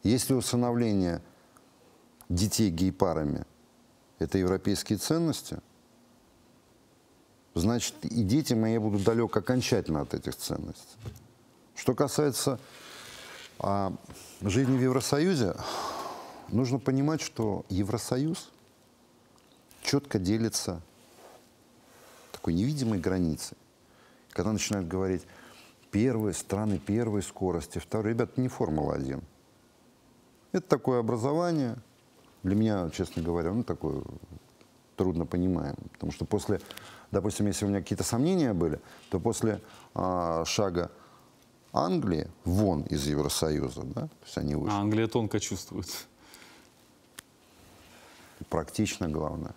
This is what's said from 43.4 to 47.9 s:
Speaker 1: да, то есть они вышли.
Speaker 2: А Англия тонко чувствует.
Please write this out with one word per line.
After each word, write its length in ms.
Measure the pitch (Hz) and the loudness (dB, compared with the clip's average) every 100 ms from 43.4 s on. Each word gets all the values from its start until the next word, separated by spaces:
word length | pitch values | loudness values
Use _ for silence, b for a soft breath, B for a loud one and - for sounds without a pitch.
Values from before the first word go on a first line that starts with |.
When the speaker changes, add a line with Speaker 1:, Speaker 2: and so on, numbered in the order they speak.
| 80 76 67 62 | 0 0 -2 -6
Speaker 1:
да, 180 | 71 - | -10 -8
то 240 | 156 - - | -10 -12 -10
есть 120 | - | -6
они 180 | - 73 | -2 -2
вышли. 200 | 147 104 | -2 -2
Speaker 2:
А 40 | |
Англия 280 | 101 110 110 | 0 0 2
тонко 320 | 120 107 107 | 0 0 -2
чувствует. 480 | - 98 - 92 87 - - _ B B B B B _ - _ _ - - _ _ B B B B | -4 -8 -8 -10 -8 -10 -14 _ B B B B B _ -20 _ _ -20 -20 _ _ B B B B